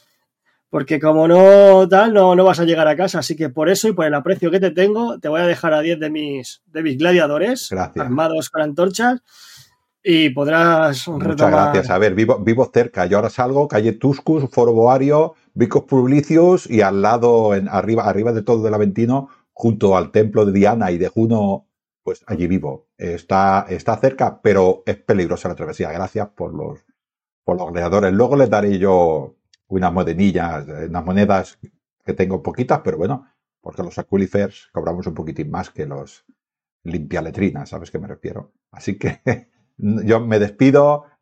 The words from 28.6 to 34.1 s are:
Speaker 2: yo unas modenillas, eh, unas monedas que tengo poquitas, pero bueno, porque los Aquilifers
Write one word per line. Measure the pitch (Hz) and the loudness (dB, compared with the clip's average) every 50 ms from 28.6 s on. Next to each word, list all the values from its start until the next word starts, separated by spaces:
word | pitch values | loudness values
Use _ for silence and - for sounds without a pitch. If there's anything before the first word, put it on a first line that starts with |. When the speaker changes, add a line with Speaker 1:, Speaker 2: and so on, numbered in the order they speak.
| 101 101 98 90 | 0 0 0 0
Speaker 2:
yo | 95 98 92 90 87 82 78 73 67 67 - _ _ _ _ _ _ _ | 2 2 4 4 2 2 0 -2 -6 -10 -16 _ _ _ _ _ _ _
unas | 92 92 92 87 | -4 -4 -2 -2
modenillas, | 85 92 87 82 82 85 101 98 85 90 85 82 80 73 71 | -2 -2 -2 -2 -2 0 0 0 0 -2 -4 -6 -6 -10 -10
eh, | 76 76 76 80 82 | -12 -12 -12 -12 -8
unas | 82 82 80 | -8 -6 -6
monedas | 87 92 101 104 101 98 92 87 - - _ - - _ _ _ _ _ _ _ | -2 0 0 2 2 0 -2 -2 -6 -12 _ -20 -20 _ _ _ _ _ _ _
que | - - | -8 -6
tengo | - 95 92 98 85 | -4 -4 -4 -4 -6
poquitas, | - 90 - - 127 131 - 82 | -8 -8 -8 -8 -4 -2 -2 -2
pero | - - 80 | -2 -4 -4
bueno, | 76 85 - - 131 - _ _ _ _ _ _ _ | -4 -4 -6 -6 -8 -12 _ _ _ _ _ _ _
porque | _ 82 - - | _ -16 -14 -12
los | 90 85 - - | -14 -12 -12 -14
Aquilifers | 85 - | -8 -4